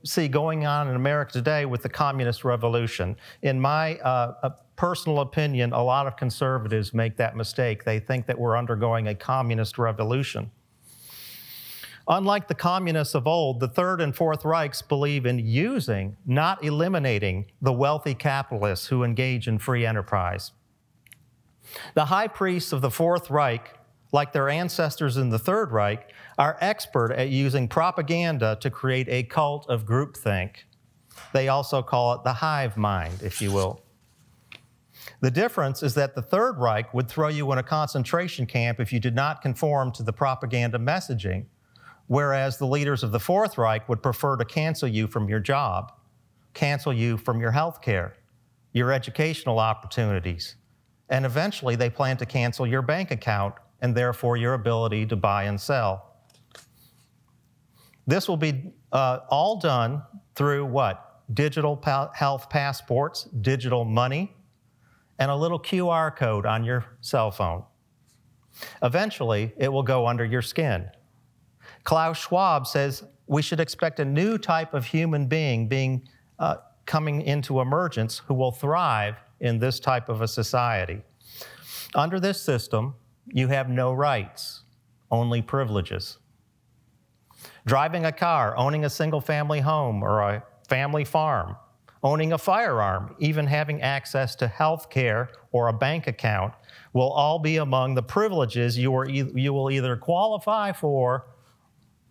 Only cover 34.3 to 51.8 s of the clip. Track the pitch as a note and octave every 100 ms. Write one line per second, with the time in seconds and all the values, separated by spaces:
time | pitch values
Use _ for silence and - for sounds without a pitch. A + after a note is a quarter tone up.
34.3 | _ - - _ _ _ - - - C3
35.3 | C3 A#3 - C3+ B2+ C#3+ C#3+ C#3 C#3 A#2
36.3 | F#3+ B3 E3 A#2+ G#2+ A2+ B2 B2 - D3+
37.3 | D3+ C#3 C3 B2+ D#3 D3 C#3 A#2 E3+ F3+
38.3 | - A#2 B2 A#2 A#2 A#2 A#2+ B2 A#2 C#3+
39.3 | C#3+ C#3 B2 D3+ C#3+ B2+ A#2 A2+ - C3+
40.3 | B2+ A#2+ B2 A#2+ A#2 B2 F3+ - A#2 F#2+
41.3 | F#2 - _ _ _ - - - C3 C#3+
42.3 | C3+ C3+ - C3+ C#3+ C#3+ C3 A#2 A2 -
43.3 | F#3+ A3 - A2+ A2 A#2+ A2+ C3 A2 C#3+
44.3 | C3+ A2+ D#3 D#3+ D3+ B2+ G#2+ A2 A#2 G2+
45.3 | G#2+ G#2 C#3 B2 F#2 A2 - _ _ _
46.3 | _ _ - C#3+ C#3+ D3 A#2+ A#2 A2 -
47.3 | A2+ A#2 C3+ E3 - - F#2+ F2 - _
48.3 | _ _ _ _ A#2+ B2 C3+ A#2 - D#3
49.3 | D#3 B2+ A2+ A2 G#2+ - - G#2+ F#2+ F2+
50.3 | E2+ - - _ _ _ _ - C3 C3
51.3 | C3 G3 - B2+ A#2